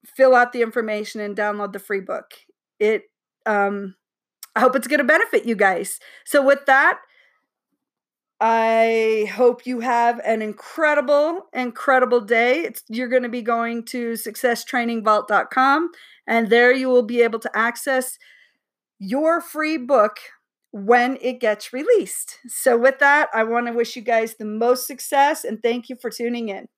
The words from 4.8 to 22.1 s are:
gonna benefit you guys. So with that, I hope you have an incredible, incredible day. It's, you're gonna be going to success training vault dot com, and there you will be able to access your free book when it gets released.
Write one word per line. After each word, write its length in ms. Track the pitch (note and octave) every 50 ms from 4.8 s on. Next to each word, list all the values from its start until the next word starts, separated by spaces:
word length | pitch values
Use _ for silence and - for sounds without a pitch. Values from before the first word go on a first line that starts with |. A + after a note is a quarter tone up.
| -
gonna 160 | B3 D4 D4
benefit 440 | C#4 A#3+ D#4 F4 A4+ - - G#4+ -
you 100 | A#3 A3+
guys. 420 | F#3+ G#3 F#3+ F#3 E3+ G3 - - - - - - - _
So 160 | - - C#4+
with 260 | C4+ C4+ C#4 C#4 -
that, 340 | - C4+ C4+ D4+ E4+ - - - _ _ _ _ _ _ _ _ _ _ _ _ _ _ _ _ _ _ _ _ _ _ _ _ _ _ _
I 880 | G#3+ A3+ A3+ A3+ A3+ A3+ A3+ A3+ A3+ A3+ A3+ A3+ A3 A3 A3 A3 G#3+ G3+ F#3+
hope 320 | G3+ B3 A#3+ A#3+ A#3+ -
you 140 | B3 B3+ A#3
have 400 | A#3 C4 A#3+ A#3 A#3 A#3 A#3 A#3+ -
an 180 | G#3+ A3+ A3
incredible, 1040 | G#3+ G#3+ G#3 - - - - D#4+ D#4+ D4+ D4 D4 C4 C4+ C#4+ C#4+ D4 D#4+ E4+ F#4+ - _
incredible 680 | - B3+ B3+ A#3+ A#3+ - - C#4+ C4 C4 B3 A3+ B3 A#3+
day. 400 | G#3+ G3 A#3 A3+ A#3 B3 C4 D#4+
It's, 240 | E4 C#4 A#3 - _ _
you're 200 | A3 A#3 B3+ A#3
gonna 200 | B3+ B3+ B3 A#3+
be 140 | A3 B3
going 420 | A3 A#3 A#3 A#3 A#3 A3+ A#3 A#3 A3+
to 280 | - - B3 A#3+ A#3 A#3
success 500 | A3 - A3 A3 - - B3 A#3 A3+ -
training 380 | - - B3 A#3 A#3 A#3 A3+
vault 240 | G3+ A3 G#3+ G#3 G#3
dot 240 | - G#3 F#3 - -
com, 400 | - B3+ C4 C#4 C#4 D#4+ E4+ E4+ - - - _ _ _ _
and 240 | - A3+ A#3 A3+ G3
there 220 | A3+ A#3+ A#3+ B3
you 160 | B3+ C4+ C4 C4
will 140 | B3 B3
be 200 | A#3 G#3+ A#3+ A#3+
able 180 | A#3 A#3 G#3+ A3+
to 100 | - - -
access 600 | G#3+ A3+ A#3+ A#3 - - C#4+ C4+ B3+ B3+ - - _ _ _ _ _ _ _ _ _ _ _ _ _ _ _ _ _
your 420 | G3 F#3+ A#3 C#4 D#4 D#4+ E4+ E4+
free 360 | E4 - - D4+ D4+ D#4 D#4+
book 420 | D#4 B3 A#3+ C#4+ A#3 G#3 G#3+ - - - - - _ _ _ _ _ _ _
when 480 | - G3+ G3 G3+ A#3+ A#3+ A#3+ B3+ C4+ B3+
it 200 | - B3+ A#3+ A#3+
gets 320 | A#3+ G#3+ G#3 G#3 - -
released. 680 | - C4 D4+ A4 A#4+ G4+ G3+ F#3+